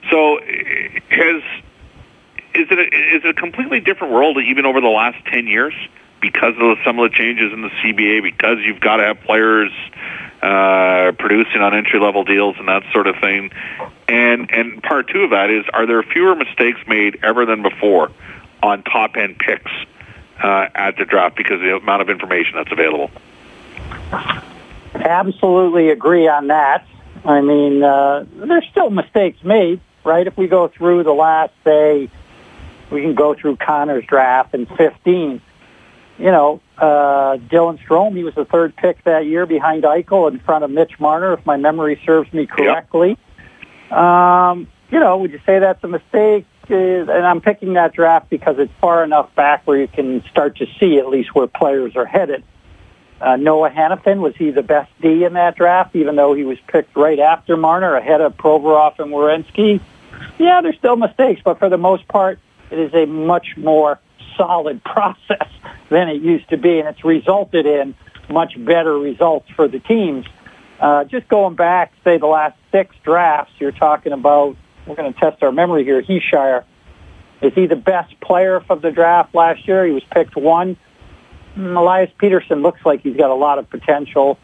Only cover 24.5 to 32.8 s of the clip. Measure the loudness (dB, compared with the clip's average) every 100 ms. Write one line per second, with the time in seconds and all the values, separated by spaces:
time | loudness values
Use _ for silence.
24.5 | -20 -20 -20 -18 -6 -2 0 -2 -2 2
25.5 | 4 4 2 2 2 2 4 4 2 0
26.5 | 2 2 0 -4 -20 -20 -12 0 2 4
27.5 | 2 2 2 2 4 2 -2 -6 -14 -2
28.5 | -2 0 -2 0 -2 -2 -2 -2 -4 0
29.5 | 2 2 -2 _ _ 0 0 0 -2 0
30.5 | 2 0 0 0 2 2 2 2 2 -2
31.5 | _ 2 4 4 2 -2 -14 -20 -20 -20
32.5 | -20 -20 -20